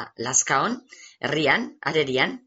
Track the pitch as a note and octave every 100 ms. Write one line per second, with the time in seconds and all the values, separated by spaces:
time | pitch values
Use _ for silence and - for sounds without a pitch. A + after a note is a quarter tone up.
0 | - - A#2 B2 - C#3 F3+ B3+ - -
1 | - _ B2 D3+ D#3 F#3 B3 - - D#3
2 | C3+ B2+ D#3 -